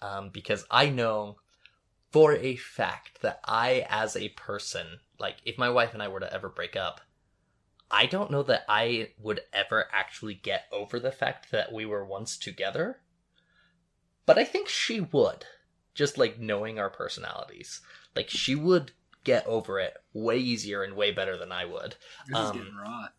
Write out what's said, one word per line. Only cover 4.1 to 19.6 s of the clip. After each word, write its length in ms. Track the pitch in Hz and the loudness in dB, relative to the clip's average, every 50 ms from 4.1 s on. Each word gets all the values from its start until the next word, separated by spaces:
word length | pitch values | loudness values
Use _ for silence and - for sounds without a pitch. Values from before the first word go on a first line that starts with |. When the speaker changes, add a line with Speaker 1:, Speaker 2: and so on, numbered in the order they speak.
| - | -2
Speaker 1:
a 140 | 92 101 104 | -4 -6 -6
person, 720 | - - - - 104 101 - - - 90 85 80 85 - _ _ _ - | -8 -10 -10 -8 -8 -6 -6 -6 -8 -8 -8 -10 -12 -18 _ _ _ -8
like, 180 | 104 98 98 - - | -8 -8 -8 -8 -10
if 120 | 117 113 131 | -8 -4 0
my 120 | 123 120 | 0 2
wife 240 | 123 123 117 113 - | 4 4 4 2 0
and 80 | 107 | -6
I 60 | 104 101 | -6 -6
were 120 | 95 95 | -6 -6
to 100 | - - - | -6 -6 -6
ever 140 | 95 - 95 | -6 -8 -8
break 280 | - - 87 90 - | -8 -8 -8 -6 -4
up, 260 | 95 92 87 - - - _ _ _ _ _ _ _ _ _ _ _ _ _ _ _ _ - | -4 -4 -4 -6 -8 -14 _ _ _ _ _ _ _ _ _ _ _ _ _ _ _ _ 0
I 140 | 101 104 117 | 4 4 4
don't 260 | 123 180 190 208 - | 4 2 -2 -2 0
know 120 | 143 139 139 | 0 0 2
that 220 | 135 113 - - - | 4 2 2 2 2
I 400 | 107 107 117 120 120 110 110 - _ - | 2 4 4 2 0 0 -2 -6 _ -8
would 220 | 107 107 107 - - _ | -4 -4 -2 -4 -4 _
ever 360 | - 98 101 - 113 107 - - | 0 0 0 2 2 0 0 2
actually 440 | - 98 95 - - - 113 107 101 | 0 -2 -2 -2 -6 -12 -10 -10 -10
get 300 | 92 - 104 98 - - - | -8 -4 -2 -2 -2 -4 -4
over 280 | 98 101 104 - - 120 | -6 -6 -6 -4 -6 -4
the 120 | 120 131 | -4 -4
fact 400 | - - 120 127 123 - - - | -2 -2 -2 -2 -2 -6 -8 -4
that 220 | - 107 - - 113 | -2 -2 -2 -2 -4
we 120 | 110 110 | -8 -6
were 200 | 107 104 101 101 | -4 -4 -4 -4
once 320 | 98 98 98 110 - - - | -6 -8 -8 -8 -8 -10 -8
together. 640 | - 104 87 - 95 98 - 143 170 233 254 - _ _ _ _ _ _ _ _ _ _ _ _ _ _ _ _ _ _ _ _ _ _ _ _ - - | -10 -10 -8 -4 -4 -4 -2 -2 -2 -4 -4 -10 _ _ _ _ _ _ _ _ _ _ _ _ _ _ _ _ _ _ _ _ _ _ _ _ 6 6
But 100 | 156 - | 6 6
I 60 | - | 6
think 240 | - - 392 403 - | 2 0 -4 -2 -2
she 320 | - - - - 226 220 | -2 -2 -2 -2 -2 -2
would, 440 | 170 - - 139 110 87 - - - - - _ _ _ _ _ _ _ - | -2 0 4 4 4 4 2 -2 -12 -20 -20 _ _ _ _ _ _ _ -4
just, 220 | - 143 139 - - | -2 -2 0 2 2
like, 220 | 127 107 104 117 | 2 2 0 -4
knowing 380 | 117 107 104 101 107 113 110 107 | -4 -2 -2 -2 -2 -4 -4 -4
our 100 | 101 98 | -4 -4
personalities. 880 | - - - - - - - - - - - - - - - - - - - - - - - - - | -4 -6 -8 -8 -8 -8 -10 -10 -8 -10 -10 -12 -14 -18 -16 -16 -16 -16 -18 -20 -20 -20 -14 -8 -4
Like, 140 | - 107 - | -4 -4 -2
she 240 | - - - 131 135 | -2 -2 0 0 0
would 360 | 147 156 180 185 170 143 - - _ _ _ _ _ - | 2 4 6 6 6 4 0 -12 _ _ _ _ _ 2
get 220 | - 120 113 - - | 4 4 4 4 2
over 320 | 113 113 | 0 0